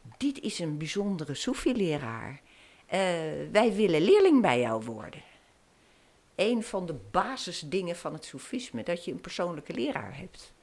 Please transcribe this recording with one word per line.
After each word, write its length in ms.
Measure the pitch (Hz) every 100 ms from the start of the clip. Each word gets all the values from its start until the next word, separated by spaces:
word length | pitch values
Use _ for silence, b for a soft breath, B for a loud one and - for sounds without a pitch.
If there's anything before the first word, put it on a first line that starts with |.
| - -
dit 220 | 277 269
is 200 | - -
een 180 | 170 151
bijzondere 560 | 156 202 202 190 147
Soefi-leraar. 1080 | 135 - 262 - 254 185 147 127 113 107 135 b b b b b
Eh, 140 | 185 190 170 156 151 147
wij 220 | 196 233 196
willen 260 | 208 156
leerling 400 | 175 415 381 285
bij 180 | 190 123
jou 240 | 120 110
worden." 380 | 113 110 107 - - - _ _ _ b b b b b b -
Een 280 | 196 240
van 220 | 214 196 175
de 100 | 147 -
basisdingen 840 | 180 202 262 - 165 147 190 175 170
van 180 | 156
het 120 | 151 -
Soefisme, 580 | 135 - 131 - 120
dat 220 | 110 170 180
je 60 |
een 100 | 170
persoonlijke 520 | 175 - 175 - -
leraar 440 | 175 302 202 104 135
hebt. 360 | 185 - - -